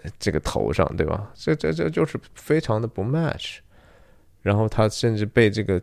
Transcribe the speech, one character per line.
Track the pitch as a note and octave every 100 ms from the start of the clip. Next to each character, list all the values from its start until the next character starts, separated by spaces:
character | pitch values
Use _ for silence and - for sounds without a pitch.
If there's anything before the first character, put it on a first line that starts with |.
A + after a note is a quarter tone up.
| - -
这 | -
个 | D2+
头 | - - G#1+
上， | - E2+ -
对 | D#2
吧？ | F2 G#2 -
这， | -
这， | D3+ D#3
这 | D#3+ E3
就 | D#3+
是 | D#3 B2 -
非 | - - D#3
常 | - A2
的 | A#2
不 | -
match。 | G#2 D#3 D#3+ - - - - - - - - - _ _
然 | G2 G#2
后 | A2
他 | - A2
甚 | - A#2+ A2
至 |
被 | G#2 - A2
这 | G2+
个 | G2 F2+